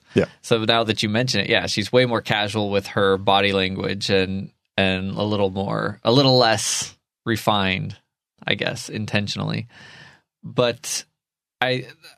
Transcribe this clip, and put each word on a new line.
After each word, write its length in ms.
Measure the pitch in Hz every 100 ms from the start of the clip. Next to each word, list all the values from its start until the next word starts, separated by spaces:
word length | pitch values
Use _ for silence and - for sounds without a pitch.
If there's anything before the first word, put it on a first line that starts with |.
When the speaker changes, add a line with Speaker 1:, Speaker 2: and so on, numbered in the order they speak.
| _
Speaker 1:
Yeah. 120 | 104 87 -
Speaker 2:
So 200 | - 117
now 200 | 110 117
that 180 | 110 104
you 60 | 107
mention 320 | 107 127 104
it, 80 | 98
yeah, 160 | 107 85
she's 260 | - 98
way 140 | 123 127
more 160 | 110
casual 480 | - 107 104 107 101
with 180 | 101 98
her 300 | 117 98 95
body 340 | 101 98 101
language 580 | 98 95 95 95 98 104
and, 400 | 98 92 95 - _ _ -
and 340 | 95 92 95
a 120 | 98
little 260 | 104 104 98
more, 480 | 95 101 107 104 104
a 80 | 113
little 260 | 127 135 127
less 580 | 117 107 - - - - _ _ -
refined, 720 | 107 - 104 95 92 - 104 _ _ _ _ -
I 80 | -
guess, 340 | - - -
intentionally. 800 | 107 104 104 101 - 104 110 107 - - - - _ _ _
But 600 | - 113 120 117 - - - _ _ _ _ _
I, 240 | 127 127 131 - -